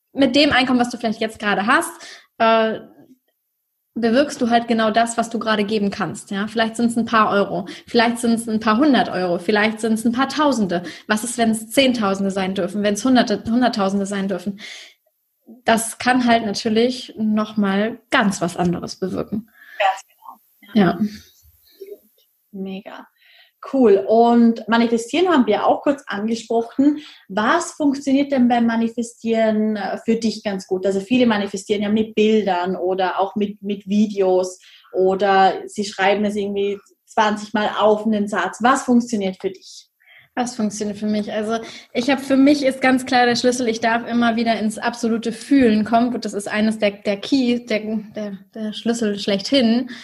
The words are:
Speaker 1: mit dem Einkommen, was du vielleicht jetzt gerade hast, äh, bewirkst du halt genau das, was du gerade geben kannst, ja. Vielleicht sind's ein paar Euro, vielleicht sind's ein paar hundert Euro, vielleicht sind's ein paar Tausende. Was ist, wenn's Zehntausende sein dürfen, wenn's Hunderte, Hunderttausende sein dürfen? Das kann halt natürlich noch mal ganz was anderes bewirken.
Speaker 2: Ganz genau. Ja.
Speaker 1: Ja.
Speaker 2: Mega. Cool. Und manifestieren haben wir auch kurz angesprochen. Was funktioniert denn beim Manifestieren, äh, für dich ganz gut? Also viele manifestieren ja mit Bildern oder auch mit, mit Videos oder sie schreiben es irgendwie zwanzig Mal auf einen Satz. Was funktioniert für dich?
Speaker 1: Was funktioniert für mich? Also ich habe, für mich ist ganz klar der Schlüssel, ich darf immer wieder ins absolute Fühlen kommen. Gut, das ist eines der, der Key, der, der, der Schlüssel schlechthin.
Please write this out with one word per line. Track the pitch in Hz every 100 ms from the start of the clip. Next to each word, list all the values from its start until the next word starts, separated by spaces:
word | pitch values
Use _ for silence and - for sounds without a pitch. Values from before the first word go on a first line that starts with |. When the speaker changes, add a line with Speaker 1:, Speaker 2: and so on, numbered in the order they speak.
| _
Speaker 1:
mit | - 269 277
dem | 294
Einkommen, | 247 262 247
was | 240
du | 247
vielleicht | 226 208
jetzt | 220 220
gerade | 208 190 202
hast, | 285 339 - - - _ _
äh, | 226 226 220 220 - - - _ _ _ _ _ _ _ _
bewirkst | - 226 233 285 -
du | 240
halt | 240 233
genau | 226 220
das, | 214 233 -
was | 226
du | 233
gerade | 220 214
geben | 202 220 202
kannst, | 196 170 196 -
ja. | 196 208
Vielleicht | 214 226 226
sind's | 240 233
ein | 226
paar | 226 214
Euro, | 202 190 165 180 - -
vielleicht | 240 233 233
sind's | 233 226 226
ein | 220
paar | 220 214
hundert | 302 240 175
Euro, | 180 180 170
vielleicht | 175 208 214 220
sind's | 226 220 233
ein |
paar | 240 262
Tausende. | 262 294 233 196 180 233 - -
Was | 214
ist, | 240 -
wenn's | 226 220 -
Zehntausende | - 269 240 202 196 196
sein | 190 185
dürfen, | 190 180 208
wenn's | 208 208
Hunderte, | 262 254 214 202 -
Hunderttausende | 233 247 226 196 196 196
sein | 202 196
dürfen? | 180 202 196 - - - _ _ _ _ _ _ 226 -
Das | 226 226 -
kann | 247 262 240
halt | 233 220
natürlich | 202 226 214 240 254 - -
noch | 214 214 214 -
mal | 196 196 214 - _
ganz | 277 208 196
was | 170 175
anderes | 180 165 - -
bewirken. | 185 196 - 214 - _ - -
Speaker 2:
Ganz | 196 190 -
genau. | _ - - _ _ -
Ja. | 226 180 175
Speaker 1:
Ja. | 214 - - _ _ _ _ _ 392 - _ _ _ _ _
Speaker 2:
Mega. | 196 190 190 - - - _ _ _ _ _ -
Cool. | 269 240 196 -
Und | 220 233 240 233 226 -
manifestieren | 233 233 233 - 302 370
haben | 320 208
wir | 202 120
auch | -
kurz | - 277 -
angesprochen. | 208 220 226 - 226 226 - 277 302 - - _
Was | 202 220 330 339
funktioniert | - 294 262 - 269 277
denn | 277 240
beim | 240 233
Manifestieren, | 226 226 226 233 - 226 220 220 214 214 214
äh, | 196 226 -
für | 226
dich | 226 208
ganz | 208 190 -
gut? | 185 190
Also | 196
viele | 190 254 240
manifestieren | 208 202 196 - 202
ja | 208
mit | 214 220 -
Bildern | 214 220 196 175 180 185
oder | 180 190 185 170
auch | 196 208
mit, | 202 -
mit | 196 202 190
Videos | 208 214 196 185 185 185 - - - _
oder | - 185 190 202 196 190 - -
sie | - 202
schreiben | - 190 202 208
es | 208
irgendwie | 202 202 202 202 _ _ _
zwanzig | - 214 208 208
Mal | 214 208 -
auf | 208 208 220
einen | 214 202
Satz. | 208 180 -
Was | 233 269
funktioniert | 254 240 240 208 190 190
für | 190
dich? | - - - - _ _ - _ -
Speaker 1:
Was | 240 -
funktioniert | 214 - 214 208
für | 214
mich? | 214 208
Also | 208 214 226 226 - -
ich | - 247
habe, | 262
für | - 269
mich | 269 294
ist | 262 262
ganz | 262 254 254
klar | 254 247
der | 240
Schlüssel, | 247 247 247
ich | 226
darf | 226 226 233
immer | 233 233 226
wieder | 226 226
ins | 214 214
absolute | 240 233 226 226 233
Fühlen | 226 - 277 240 214
kommen. | 214 233 247
Gut, | 240 214
das |
ist | 190 -
eines | 214 220 220
der, | 208
der | 202 - 202
Key, | - 277 240 240 240
der, | 214 214 220 - -
der, | 208 196 -
der | 220 214
Schlüssel | 208 226 233 214 202
schlechthin. | 208 196 196 277 226 233 262 -